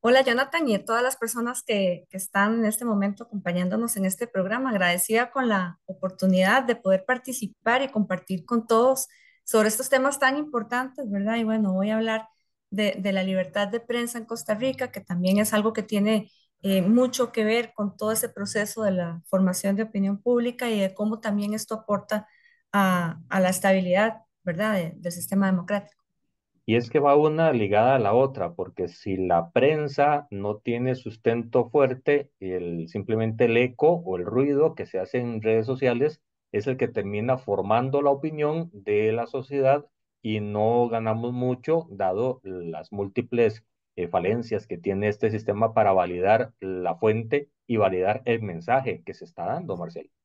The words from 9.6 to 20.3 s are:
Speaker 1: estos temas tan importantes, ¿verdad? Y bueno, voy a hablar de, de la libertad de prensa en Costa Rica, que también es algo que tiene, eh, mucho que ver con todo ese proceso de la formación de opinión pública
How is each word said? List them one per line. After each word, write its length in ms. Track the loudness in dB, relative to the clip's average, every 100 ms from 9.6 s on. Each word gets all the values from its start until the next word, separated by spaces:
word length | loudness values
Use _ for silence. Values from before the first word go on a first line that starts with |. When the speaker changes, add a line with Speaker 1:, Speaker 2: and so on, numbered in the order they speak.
| 2
Speaker 1:
estos 200 | 0 0
temas 300 | 2 2 2
tan 180 | 0 0
importantes, 720 | -4 -6 -4 -6 -6 -8 -6
¿verdad? 280 | -4 -2 -2
Y 60 |
bueno, 300 | -2 0 0
voy 160 | 0 0
a 60 | -2
hablar 300 | -2 -4 -6 _ _ _ _
de, 260 | -2 -2 -2
de 120 | -2
la 100 | -2
libertad 440 | 0 -2 -2 -2 -2
de 120 | -4
prensa 380 | -4 -4 -4 -8
en 80 | -10
Costa 300 | -10 -4 -2
Rica, 360 | -2 -4 -8
que 100 | -8
también 360 | -6 -2 2 2
es 160 | 4
algo 200 | 2 0
que 100 | -2
tiene, 480 | -4 0 2 0 -2 _ _ _ 0
eh, 160 | 2
mucho 520 | 4 4 4 0 -2
que 100 | 0
ver 300 | 2 0 -2 -6
con 220 | -6 -4
todo 160 | -2
ese 160 | -2 -4
proceso 540 | -6 -4 -4 -4 -2
de 80 | 0
la 300 | 0 -2 -8 -2
formación 500 | 2 2 2 0 0
de 80 |
opinión 380 | -2 -2 -2 0
pública 480 | 2